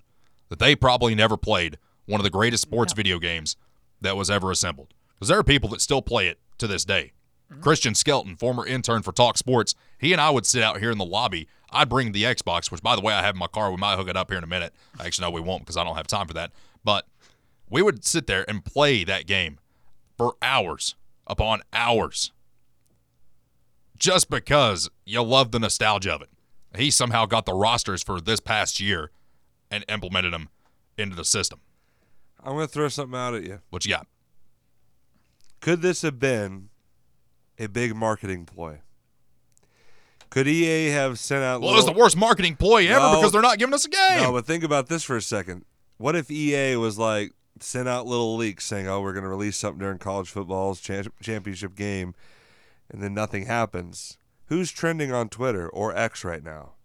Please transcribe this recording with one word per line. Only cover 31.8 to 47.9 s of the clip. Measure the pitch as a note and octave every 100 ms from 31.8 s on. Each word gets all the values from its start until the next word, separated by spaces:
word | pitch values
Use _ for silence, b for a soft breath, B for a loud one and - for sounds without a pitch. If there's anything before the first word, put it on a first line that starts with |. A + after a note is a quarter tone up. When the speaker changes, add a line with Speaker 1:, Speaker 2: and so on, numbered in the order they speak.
| _ _ _ - - _
Speaker 3:
I'm | C3+
gonna | D3 D#3
throw | D3 D3
something | C#3+ C3 B2+
out | B2
at | A2+
you. | F2 G2 -
Speaker 1:
What | F2+
you | -
got? | F2+ - _ _ - - _ _ _ _ _ _ _ _ _ - -
Speaker 3:
Could | D3+ E3+
this | F3+ E3
have | D#3+ B2+
been | C3+ A#2 G2 G2 G2 _ _ _ _ _ _ _ _ -
a | G#2+
big | A2 A#2+ A2
marketing | A2 G#2+ G2 F2+ E2+
ploy? | E2+ E2 D2+ - _ _ _ _ _ _ _ b b b b b b b
Could | C3 C3+
E | E3 E3
A | D#3+ D#3
have | C#3+ C3+ A#2
sent | - C#3
out | C3 B2+
Speaker 1:
Well, | D#3
it | G#3+
was | E3+
Speaker 3:
little | F#3
Speaker 1:
the |
worst | A3+ D#3+
marketing | A3+ A3+ F3 D3+
ploy | F3+ A3+ F3
ever | C4
Speaker 3:
No. | D#3 D#3
Speaker 1:
because | G#3
they're | G#3
not | B3 G#3
giving | B3+
us | C#4 D4+
a |
game. | F#4+ F#4+ F4+
Speaker 3:
No, | C3
but | B2 G#2
think | E3
about | D#3 C#3+ C3
this | E3
for | - A#2
a |
second. | - G#2 F#2 F2 - _ _ -
What | A#2+ E3
if | C#3
E | D3+ D3 C#3+
A | C3+ A#2+
was | A2+ G#2
like, | A2+ G#2+ G#2 - _ _
sent | - B2+
out | B2+